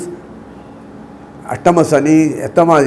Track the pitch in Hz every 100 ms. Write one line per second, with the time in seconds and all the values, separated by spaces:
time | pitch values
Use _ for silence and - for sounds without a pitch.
0 | - - - - - - - - - -
1 | - - - - - 127 180 175 156 143
2 | 147 156 156 - 123 175 170 156